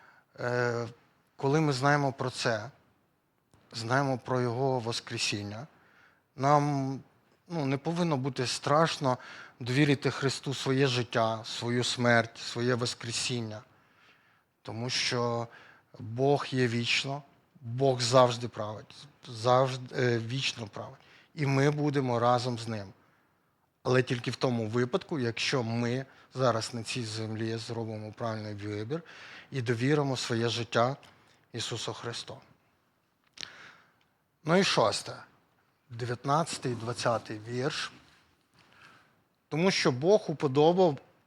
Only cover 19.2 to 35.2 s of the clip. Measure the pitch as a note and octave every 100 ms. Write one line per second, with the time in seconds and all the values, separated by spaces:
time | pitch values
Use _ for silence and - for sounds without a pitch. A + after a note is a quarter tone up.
19.2 | - A2+ A#2+ B2+ C3+ B2+ B2 C#3+ B2 A#2
20.2 | A2+ C3+ - - G#2 - - - - -
21.2 | _ D#3+ C#3 C3+ C#3+ D3 D3 C#3+ C3 A#2+
22.2 | A#2+ B2 B2 A#2 A2+ A2 G2 - _ _
23.2 | _ _ _ _ _ _ B2+ B2+ C3 A#2+
24.2 | C3 - C3 A#2 A2 A#2+ B2 G3 - D#3
25.2 | A#2+ A2+ - C#3 A2+ A#2 A#2+ C3 B2+ -
26.2 | - B2+ C3 A2 - A#2+ A2 C3 A2 A2
27.2 | A2 A2 A2+ A2+ - A#2 A2 G#2+ G#2+ G#2
28.2 | A#2 A2 G#2+ G2+ G#2 G#2 A2 D#3+ - -
29.2 | - - - C3+ A#2 A#2 C3 D3+ C#3 B2
30.2 | - A#2 A#2 A2 A2+ A#2+ B2 C#3 - -
31.2 | _ _ _ A#2 - A#2 - A2 A#2+ A#2
32.2 | - - - _ _ _ _ _ _ _
33.2 | _ - - - - - _ _ _ _
34.2 | _ _ D3+ F3+ F#3+ - G#2+ - - B2